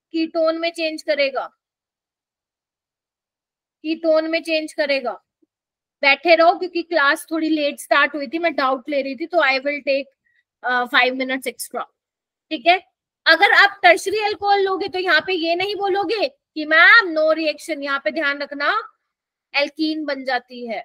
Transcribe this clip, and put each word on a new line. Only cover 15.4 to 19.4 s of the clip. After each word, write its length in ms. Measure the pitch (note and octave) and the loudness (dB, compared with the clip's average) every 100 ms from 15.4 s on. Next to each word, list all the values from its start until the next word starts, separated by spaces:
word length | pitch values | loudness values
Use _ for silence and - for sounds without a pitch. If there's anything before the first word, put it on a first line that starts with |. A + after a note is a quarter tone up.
| E4 | -2
नहीं 200 | F4 G4 F#4+ | -2 -4 -4
बोलोगे 500 | G4+ G4 F4 G#4+ D4 | -2 -2 -2 -2 -4
कि 360 | _ _ D#4 D4+ | _ _ -8 0
"ma'am 420 | D#4+ F#4 A#4 F#4 | 6 8 6 4
no 200 | D#4 D#4 | 0 0
reaction", 500 | D#4 D#4 D4+ - C#4+ | 0 -2 -6 -8 -8
यहाँ 180 | C#4+ C4+ | -4 -4
पे 60 | D4+ | -4
ध्यान 260 | D4+ C#4+ C#4+ | -4 -4 -4
रखना 340 | C#4+ C#4+ D4 G#4 - _ _ _ _ _ | -8 -4 -2 -2 -6 _ _ _ _ _